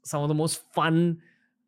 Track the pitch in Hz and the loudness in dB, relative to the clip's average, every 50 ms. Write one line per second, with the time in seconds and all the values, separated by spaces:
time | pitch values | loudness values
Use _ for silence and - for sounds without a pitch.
0 | - - - 147 147 151 151 151 160 160 - - - _ - 170 151 165 160 165 | -12 -8 -6 -4 -2 -2 0 0 -2 -2 -4 -8 -12 _ -4 -2 0 2 4 4
1 | 170 170 165 165 - _ _ _ _ _ _ _ _ | 2 2 0 -4 -8 _ _ _ _ _ _ _ _